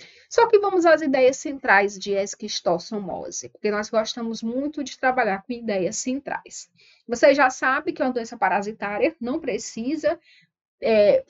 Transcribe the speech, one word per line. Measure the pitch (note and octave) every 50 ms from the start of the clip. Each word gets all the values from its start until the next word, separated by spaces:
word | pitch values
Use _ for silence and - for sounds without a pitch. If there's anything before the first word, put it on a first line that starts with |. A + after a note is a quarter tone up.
| - - _ _ _ _
Só | - - A#4 A#4
que | A4 G4+
vamos | G4+ G4+ F#4+ F#4 E4
às | E4+ D#4+ D4+
ideias | D#4+ D4+ C4 C4+ B3+ B3+ C#4 -
centrais | - D#4 C#4 C4+ - B3 G3+ G3 G3+ G3+ G3+ F#3+
de | F#3+ G3+
esquistossomose, | G3 G3 G3+ G3+ - - - G#3 - - - G3+ F3 F3 F3 - A3 G#3 G3+ F3 - F3 - - - - - B2
porque | _ - - G#3+
nós | G#3 G#3 G#3+ -
gostamos | - A3 A3 - - - A#3 A3+ A3+ G#3+ -
muito | A3+ A#3 B3+ C#4 D4 D4+ D4+ C#4+
de | C4 - -
trabalhar | - C4 B3+ B3+ A#3+ G#3+ F#3+ G3 -
com | _ B3
ideias | A#3+ A#3 A3 G3+ F#3+ F3+ F3+ A3
centrais. | - - B3+ B3+ C#4+ - - - - - - - - - _ _ _ _ _ _ _ _ -
Você | A#3 A#3+ - D4 C#4
já | C#4 C#4+ C4
sabe | C4 - - C4+ C4 C#4+ D#4 - D4+
que | -
é | D4+
uma | B3+
doença | B3+ B3 A3+ A3+ B3 A3+
parasitária, | - F#3+ F#3+ G3+ G3 G#3 A3 - G#3+ G3+ G#3 G#3 A3+ D#4+ D#4 _
não | A#3 A#3+ C4 D#4+
precisa, | E4 C4+ F#3+ G#3+ - - - - A3+ B3+ D#4 D#4 D4 D4+ E4+ E4+ _ _ _ _ _ _ _ _ _ _ _ _
é, | - A3 A3+ G#3+ G#3 G#3 F3+ - -